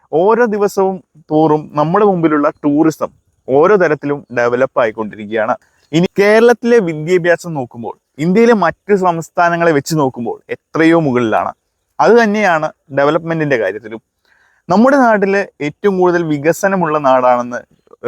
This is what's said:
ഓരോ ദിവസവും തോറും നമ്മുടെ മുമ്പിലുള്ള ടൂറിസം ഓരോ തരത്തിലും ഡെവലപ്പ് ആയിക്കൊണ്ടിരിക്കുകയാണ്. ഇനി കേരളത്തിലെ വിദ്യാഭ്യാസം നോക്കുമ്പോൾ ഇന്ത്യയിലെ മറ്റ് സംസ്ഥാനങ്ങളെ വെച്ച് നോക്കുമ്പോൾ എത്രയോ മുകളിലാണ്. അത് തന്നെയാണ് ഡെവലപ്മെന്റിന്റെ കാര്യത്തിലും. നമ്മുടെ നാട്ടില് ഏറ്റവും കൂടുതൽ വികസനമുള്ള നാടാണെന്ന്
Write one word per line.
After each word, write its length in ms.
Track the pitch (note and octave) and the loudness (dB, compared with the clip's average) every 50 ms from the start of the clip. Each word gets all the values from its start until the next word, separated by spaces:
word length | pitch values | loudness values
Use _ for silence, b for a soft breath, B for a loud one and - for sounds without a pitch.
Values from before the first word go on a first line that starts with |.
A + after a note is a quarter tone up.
| _ - | _ -4
ഓരോ 320 | - D3+ F3+ G#3 A3+ A3 A#3+ | -2 0 2 2 2 2 2
ദിവസവും 500 | A#3 G3+ G#3 G3+ G3 - - F#3+ F#3+ F#3+ F#3 - _ _ D#3 _ - | 0 0 -2 -2 -2 0 0 -2 -2 -2 -6 -12 _ _ _ _ -2
തോറും 340 | D#3 D#3 D#3 D3 D3+ D#3 D3+ - - | -2 -2 0 0 -2 -2 -2 -6 -4
നമ്മുടെ 320 | D3 D3 D#3 F3 G3+ A3 | -4 -2 0 0 2 2
മുമ്പിലുള്ള 420 | G#3 F#3+ F3 D#3+ D#3+ D3+ D3 C#3+ D#3 - _ - | 2 0 0 0 0 0 0 -2 -2 -4 _ -4
ടൂറിസം 480 | D3 C#3+ D3 D#3 D#3+ D3+ - B2 - _ _ _ _ _ _ _ - | -2 0 2 2 0 0 -2 -8 -10 _ _ _ _ _ _ _ -2
ഓരോ 280 | B2+ C#3 D#3 F#3 G#3+ | 2 2 4 4 4
തരത്തിലും 440 | G3 F3 D#3 D3+ C#3 - C#3+ C#3+ C#3+ - - B2 | 2 2 2 0 -2 -4 -6 -6 -6 -8 -8 -4
ഡെവലപ്പ് 460 | A#2+ A#2+ A#2+ A#2+ B2 C3 C3 - C#3+ | -2 -2 0 0 0 -2 -2 0 0
ആയിക്കൊണ്ടിരിക്കുകയാണ്. 760 | B2 A2 G#2 A2+ A2 G#2 F#2 G2+ G#2+ G2+ A2 A2 G#2+ A2 A#2 - _ _ _ _ _ - | -2 -2 -2 -6 -8 -10 -10 -12 -12 -6 -4 -4 -2 -4 -4 -6 _ _ _ _ _ -4
ഇനി 160 | - D#3+ F3 - - - | -2 0 0 0 0 0
കേരളത്തിലെ 600 | G3+ G#3 G#3+ A3+ A3+ A#3+ A#3+ - - A#3 A#3+ A#3 | 2 4 4 4 4 4 2 2 0 2 2 2
വിദ്യാഭ്യാസം 760 | F#3+ E3 D#3+ D3+ D#3 D#3+ F#3 F3+ D#3+ F3 E3+ E3+ - F3 D#3+ | 2 0 -6 -6 -4 0 0 0 2 2 0 0 -2 -8 -8
നോക്കുമ്പോൾ 420 | C#3+ B2+ A#2 - A#2+ A2+ G2 - _ _ _ _ - | -8 -8 -8 -10 -14 -14 -14 -14 _ _ _ _ -6
ഇന്ത്യയിലെ 380 | D3 F3 F#3 A3+ A#3 A3+ A#3+ G#3 F3+ | -2 0 2 2 4 4 2 2 0
മറ്റ് 280 | E3 D#3+ _ _ - G#3 F#3+ F#3+ | -2 -4 _ _ -2 -2 0 0
സംസ്ഥാനങ്ങളെ 680 | F3+ E3+ E3 D#3+ - - - F3 E3+ E3+ E3+ E3+ E3+ | 0 -2 -2 -6 -8 -2 0 0 0 0 0 0 2
വെച്ച് 220 | D#3+ C#3+ C3+ - D#3+ | 2 0 0 -2 -2
നോക്കുമ്പോൾ 420 | D#3 C#3+ C3 - - A#2 A2 F2 - _ - | 0 0 -2 -2 -4 -8 -8 -8 -10 _ -12
എത്രയോ 480 | B2 - _ _ - D#3+ D#3+ D#3+ E3 E3+ | -12 -12 _ _ -2 2 2 4 4 4
മുകളിലാണ്. 520 | D#3+ C#3+ B2 B2 B2 A2 G#2 F#2 F#2+ - - _ _ _ _ _ _ _ _ - | 2 2 0 0 0 0 0 -2 -2 -4 -8 _ _ _ _ _ _ _ _ 0
അത് 140 | C#3+ E3 A3 A#3+ | 2 4 4 4
തന്നെയാണ് 460 | A#3 G#3 G3+ G#3+ G#3 F#3+ E3+ D#3 D#3 D#3 - _ _ - C3+ C#3 | 4 2 0 0 0 0 0 0 -2 -4 -10 _ _ -8 -2 0
ഡെവലപ്മെന്റിന്റെ 600 | C#3 D3 D#3 E3+ E3+ E3 E3 D#3+ D3+ D3 C#3 A#2 | 0 2 0 0 -2 -4 -4 -2 -2 0 0 0
കാര്യത്തിലും. 400 | G#2+ F#2 G2 G#2+ A2+ G#2+ A2 A2 _ _ _ _ _ _ _ _ _ _ _ _ _ - | -2 -2 -4 -6 -12 -14 -16 -16 _ _ _ _ _ _ _ _ _ _ _ _ _ -2
നമ്മുടെ 280 | F3 G3+ A#3 C4 D4+ C#4 | 2 2 4 4 4 4
നാട്ടില് 420 | B3+ A#3 A3 G3+ G3+ G3 G3 G3+ F#3+ - _ - C#3+ | 2 2 2 2 0 0 0 -2 -2 -4 _ -8 -8
ഏറ്റവും 300 | D3 D3 _ - G3+ F#3+ F#3 | -8 -8 _ -2 -2 -2 0
കൂടുതൽ 260 | F3+ F3+ E3+ F3 F3 D#3+ | 0 0 0 0 -2 -2
വികസനമുള്ള 680 | D3+ C#3+ C#3 D#3+ E3 - - G3 G3 F#3+ E3+ D#3 D3+ D3+ D3 | -4 -2 -2 -2 -2 0 0 -2 -2 0 -2 -2 -2 -2 0
നാടാണെന്ന് 540 | C3 C3 B2+ B2+ B2+ B2 B2 A#2+ B2 B2 A2+ - _ _ _ _ _ - _ - | 0 0 2 2 2 2 0 -2 -6 -10 -12 -14 _ _ _ _ _ -20 _ -8